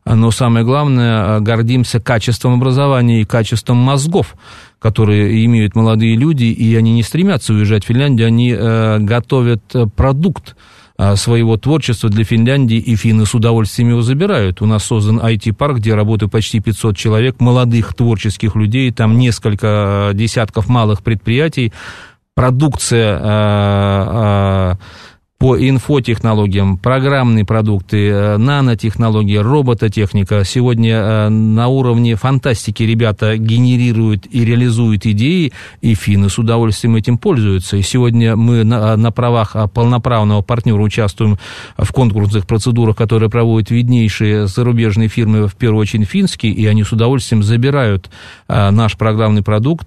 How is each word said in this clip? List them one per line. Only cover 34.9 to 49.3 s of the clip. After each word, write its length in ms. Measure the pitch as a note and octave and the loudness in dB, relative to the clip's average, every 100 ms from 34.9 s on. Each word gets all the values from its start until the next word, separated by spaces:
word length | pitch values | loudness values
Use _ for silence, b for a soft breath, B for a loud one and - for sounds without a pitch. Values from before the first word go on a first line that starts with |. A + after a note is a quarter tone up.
| G#2+ A2+ | 0 0
идеи, 460 | G2+ B2+ F3+ D3+ B B B | 0 0 0 -2 B B B
и 140 | A#2 | -2
финны 340 | G#2+ - G2+ G2 | 0 0 2 2
с 100 | G2 | 0
удовольствием 560 | A2+ A#2 A2+ G2+ A#2+ A2+ | 0 0 0 0 0 0
этим 220 | A2 A#2+ | 0 -2
пользуются. 580 | G#3+ D3 G#2 F#2+ F2+ G2+ | 0 0 0 0 -2 -2
И 60 | |
сегодня 520 | F#2+ B2+ A#2+ A#2 A2+ | 0 0 0 2 2
мы 300 | A2+ A2+ A#2+ | 2 2 2
на, 320 | A2 A#2+ G#2+ A2 | 2 0 0 2
на 160 | A2+ | 0
правах, 400 | A2+ A#2+ A#2+ G#2+ | 0 0 0 -2
а, 140 | G#2+ G#2+ | -2 -4
полноправного 720 | - A#2 B2 A#2+ A#2 G#2 G#2 | 0 0 0 0 0 2 0
партнера 400 | G2 A#2 B2 G#2 | 0 -2 0 0
участвуем 560 | G#2+ G#2+ G#2 - G#2+ G2+ B B B B | 0 0 -2 0 -2 -2 B B B B
в 160 | G#2 | -4
конкурсных 520 | - B2 G#2 G2+ G#2+ | 0 0 0 0 -2
процедурах, 520 | F#2 A2+ B2 A#2 A2+ G#2+ | -2 -2 0 0 0 0
которые 340 | A2 A2+ A2 | 0 0 0
проводят 400 | A#2+ A#2 A2 A2 | 0 0 0 0
виднейшие 800 | A#2 A#2+ B2 A2 - G#2+ G#2+ G2+ | -2 0 2 0 0 0 0 -2
зарубежные 600 | F#2 B2 A#2 A2+ G#2 A2 | -2 0 0 0 0 0
фирмы, 380 | - A2 G#2+ G#2 | 0 0 0 0
в 80 | |
первую 280 | - A#2+ G#2+ | -2 0 0
очередь 260 | G#2+ A2+ G#2+ | 0 -2 -2
финские, 420 | F#3+ F#3+ - A2 | 0 -2 -2 -4
и 160 | F#2+ G#2+ | 0 0
они 160 | G#2+ | 2
с 80 | G#2 | 0
удовольствием 540 | A2+ A#2 C3+ - A2+ | 0 0 0 0 0
забирают, 640 | G#2 A#2 C3 C#3+ A#2+ G2 - B B B B | 2 2 0 0 0 -2 -6 B B B B
э, 220 | G2+ G2+ | 0 2
наш 260 | G#2 A2+ - | 2 2 0
программный 480 | A2 G#2+ A2 | -2 0 0